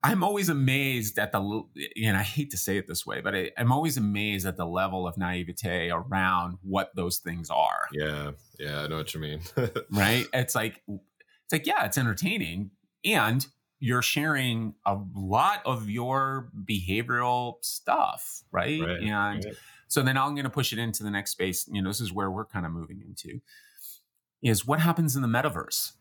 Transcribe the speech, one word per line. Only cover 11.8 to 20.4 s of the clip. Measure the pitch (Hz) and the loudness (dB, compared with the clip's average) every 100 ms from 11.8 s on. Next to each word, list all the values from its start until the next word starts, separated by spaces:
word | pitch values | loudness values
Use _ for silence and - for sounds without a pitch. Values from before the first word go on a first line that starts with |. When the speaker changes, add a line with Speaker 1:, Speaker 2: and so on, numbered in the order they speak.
Speaker 1:
it's | - - | 2 2
entertaining, | 120 98 175 220 80 85 101 _ _ _ | 0 0 0 -2 -2 -4 -8 _ _ _
and | 180 214 120 135 - _ _ _ | 0 4 4 2 -2 _ _ _
you're | 131 123 | 0 2
sharing | 123 - 151 147 127 113 113 - - | 2 0 2 2 2 0 -4 -4 -2
a | 101 98 | -2 -4
lot | 98 95 107 165 202 - | -6 0 4 4 2 0
of | 123 107 | -2 0
your | 110 123 135 135 135 120 104 95 | -2 0 2 2 -2 -6 -12 -2
behavioral | 104 87 101 120 120 123 123 120 113 | -2 2 0 2 0 2 2 -2 -6
stuff, | - - - - - - - - - | -6 -6 0 2 2 0 -8 -12 -4
right? | - 98 156 | -2 0 0
Speaker 2:
Right, | 85 87 | -2 -2
Speaker 1:
And | 107 104 104 101 | -2 0 0 -2
Speaker 2:
right. | 101 - - - _ | -6 -10 -18 -20 _
Speaker 1:
so | - | 2
then | 131 135 | 4 4
I'm | 135 | 2
gonna | 147 | 0